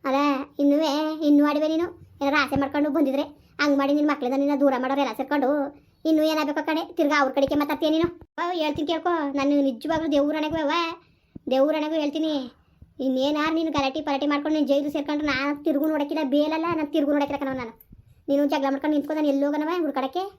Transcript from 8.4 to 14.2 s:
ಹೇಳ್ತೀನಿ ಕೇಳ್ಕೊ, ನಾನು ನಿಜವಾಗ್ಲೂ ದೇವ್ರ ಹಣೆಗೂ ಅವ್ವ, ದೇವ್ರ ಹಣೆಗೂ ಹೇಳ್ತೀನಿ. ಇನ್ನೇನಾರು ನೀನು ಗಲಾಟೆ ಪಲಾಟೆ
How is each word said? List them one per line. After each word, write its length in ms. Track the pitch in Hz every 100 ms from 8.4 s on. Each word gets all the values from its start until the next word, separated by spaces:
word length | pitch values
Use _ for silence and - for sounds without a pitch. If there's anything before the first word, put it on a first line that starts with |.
| 349
ಹೇಳ್ತೀನಿ 360 | 359 302 302 302
ಕೇಳ್ಕೊ, 220 | 330 339
ನಾನು 520 | 330 285 277 277 285
ನಿಜವಾಗ್ಲೂ 500 | 277 233 302 320 320
ದೇವ್ರ 240 | 285 285 311
ಹಣೆಗೂ 200 | 302 320
ಅವ್ವ, 160 | 285 330 330 349 _ _ _ - -
ದೇವ್ರ 240 | 262 285 311
ಹಣೆಗೂ 180 | 302
ಹೇಳ್ತೀನಿ. 580 | 320 294 311 320 294 247 _ _ _ - _
ಇನ್ನೇನಾರು 560 | 262 262 269 294 302 320
ನೀನು 160 | 320
ಗಲಾಟೆ 300 | 294 269 285
ಪಲಾಟೆ 260 | 302 277